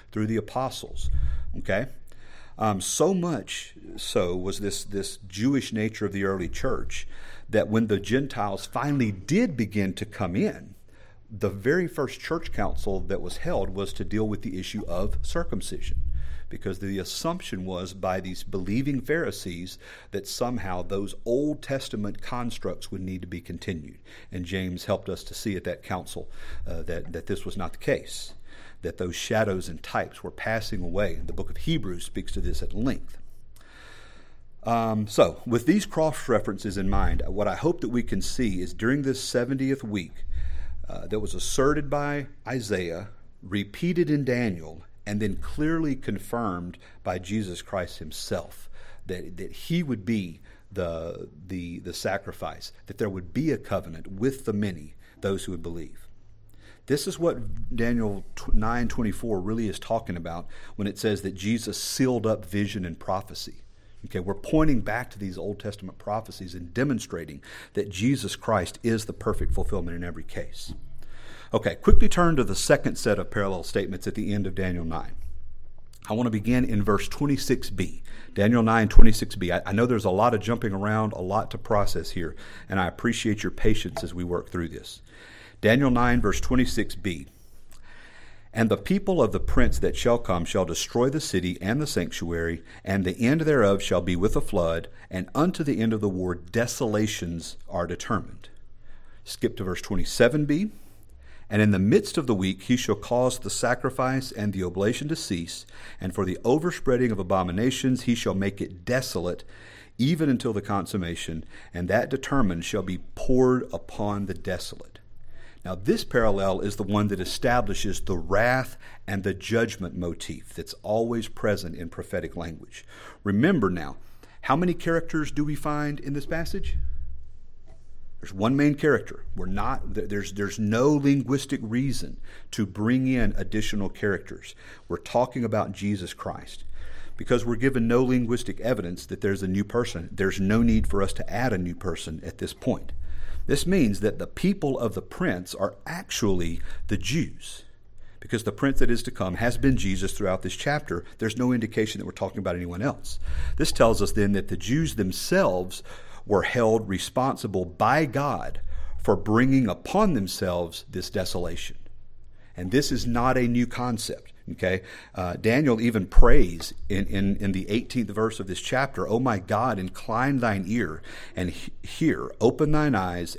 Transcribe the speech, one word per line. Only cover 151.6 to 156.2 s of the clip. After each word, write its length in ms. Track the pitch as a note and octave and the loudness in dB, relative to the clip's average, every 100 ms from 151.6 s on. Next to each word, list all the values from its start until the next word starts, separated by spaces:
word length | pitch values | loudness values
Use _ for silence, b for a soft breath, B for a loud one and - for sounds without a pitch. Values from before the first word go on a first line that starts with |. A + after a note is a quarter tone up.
| G#2+ A#2+ A2 G2 | 0 0 -2 -2
that 60 | |
we're 80 | F2+ | -10
talking 280 | - F#2+ G#2 | -6 -6 -4
about 160 | F#2 F2+ | -2 -2
anyone 260 | F2 F2 | -4 -2
else. 360 | C#3 - - - B B B - | -2 -4 -4 -2 B B B 2
This 160 | - | 2
tells 300 | - A2+ G#2+ | 6 6 6
us 100 | G2 | 4
then 200 | - G2+ | 4 4
that 160 | G2 - | 2 0
the 100 | F2+ | -4
Jews 380 | G2+ D3 D#3+ A2+ | 0 0 0 0
themselves 880 | F#2 - - F3+ D3 F2+ F#2 - B B B B | 0 -2 0 2 4 2 -2 -8 B B B B